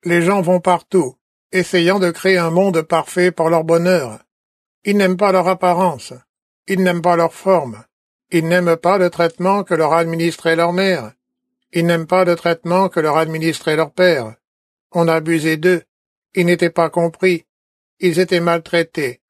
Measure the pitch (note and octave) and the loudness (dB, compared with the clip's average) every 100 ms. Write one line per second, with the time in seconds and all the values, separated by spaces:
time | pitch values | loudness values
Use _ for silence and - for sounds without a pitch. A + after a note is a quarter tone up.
0 | F3 E3+ E3+ G3+ F3 F3+ F3+ F3 _ F#3+ | 0 0 2 0 0 0 2 0 _ -2
1 | C3+ - _ _ _ F#3 F3 F#3 E3+ G3+ | -2 -6 _ _ _ -4 -2 0 0 0
2 | F3+ E3 F#3+ F#3 E3+ E3 G3 E3 D#3 E3 | -2 -2 0 0 0 0 0 0 -2 -2
3 | - - F3+ E3+ D#3+ E3 D#3+ E3+ E3+ F3+ | -2 -2 -2 0 0 0 2 0 2 0
4 | B2+ G#2+ _ _ _ _ _ _ - G3+ | -2 -12 _ _ _ _ _ _ -2 0
5 | F#3+ F#3 G3+ F#3 F3 F#3 F3+ F3 F#3 C#3 | 0 0 2 2 0 0 0 2 0 -4
6 | - B2 _ _ _ _ - F#3+ F#3 F3 | -14 -20 _ _ _ _ -6 -2 0 0
7 | E3+ E3+ E3 - F#3+ F#3 C3+ G#2+ - _ | 0 0 0 -2 0 0 0 -12 -20 _
8 | _ _ _ E3+ D#3+ F3+ F3 E3 F3 G3+ | _ _ _ -2 0 0 2 0 0 2
9 | F3+ E3+ E3+ - F3+ G3+ F#3 E3 D#3 E3 | 0 0 -2 0 -2 -2 -2 -2 2 2
10 | E3 E3 E3 D#3+ E3 E3 E3+ F3 G3 F3 | 0 -2 -4 -2 -2 0 0 0 -2 -2
11 | G#2+ _ _ _ _ _ _ F3 E3+ E3+ | -6 _ _ _ _ _ _ -2 0 0
12 | D#3+ F#3 F3+ E3+ E3+ E3+ E3+ F3+ F#3+ F3+ | 0 0 2 0 -2 -4 -2 0 0 0
13 | D#3 D3 D#3+ D#3+ D#3+ D3+ - D3+ D#3 - | 0 0 -2 -2 -4 -4 -4 -2 -2 0
14 | F3+ D#3 A2 A2 _ _ _ _ _ F3 | 2 2 -4 -14 _ _ _ _ _ -2
15 | E3 D#3+ D#3+ E3 D#3 D#3 E3+ F3 _ _ | 0 0 0 -2 0 0 0 0 _ _
16 | _ _ _ - F3 F3 F3 - E3 - | _ _ _ -2 0 2 0 0 -2 0
17 | E3+ E3 F#3 E3+ _ _ _ _ _ _ | -4 -2 -2 -2 _ _ _ _ _ _
18 | F#3 E3 F3+ F3+ E3+ E3+ E3 F3 E3 - | -2 0 0 0 0 -2 -2 -2 -2 -4
19 | C#3 A#2+ _ | -6 -8 _